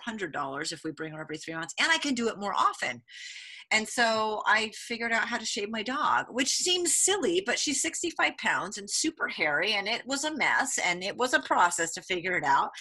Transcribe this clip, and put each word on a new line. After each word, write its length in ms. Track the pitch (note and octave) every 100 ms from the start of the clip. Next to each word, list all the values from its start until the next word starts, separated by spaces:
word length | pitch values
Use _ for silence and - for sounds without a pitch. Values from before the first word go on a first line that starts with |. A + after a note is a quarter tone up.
hundred 280 | A#3 G#3+ E3+
dollars 380 | D3 C#3 C#3 D#3+
if 120 | E3
we 80 | D#3+
bring 200 | D#3 D#3+
her 100 | D#3
every 160 | D3+ D#3
three 160 | -
months, 200 | E3 E3 -
and 100 | D4+
I 80 | D#4+
can 160 | C#4+
do 140 | A#3+ A3+
it 100 | F#3+
more 160 | G3+
often." 480 | - G4+ - - A#3+ - - - - - - -
And 140 | A3 A3
so 540 | - A3+ A3 A3 G#3
I 260 | - G#3+ A3 -
figured 360 | - A3+ A#3
out 140 | A3+ A3+
how 100 | A3+
to 80 | A3+
shave 240 | A3 G#3
my 120 | A3+
dog, 440 | G#3+ C#4 B3 A#2+ -
which 220 | B3 C4+ -
seems 380 | F4+ F4+ E4+ -
silly, 440 | - G4 A#3+ F3 A#3+
but 120 | -
she's 220 | D4+ C#4
sixty-five 560 | E4 - E4+ - D#4 -
pounds 400 | G#3+ C#3 F3 G#3
and 140 | G3+
super 380 | - D#4+ - -
hairy, 440 | - D#3 D3 G3+
and 160 | G#3 G3
it 140 | A#3+
was 200 | B3 C#4
a 120 | D4+ D4+
mess, 420 | D#3 A#2+ - -
and 180 | F3+ F3
it 140 | F#3+ -
was 160 | B3+
a 80 | D4+
process 520 | - B3+ F3 E3+ E3
to 80 | F3+
figure 340 | - F3+ F3+ F3
it 80 |
out. 240 | C#3+ C#3+ - -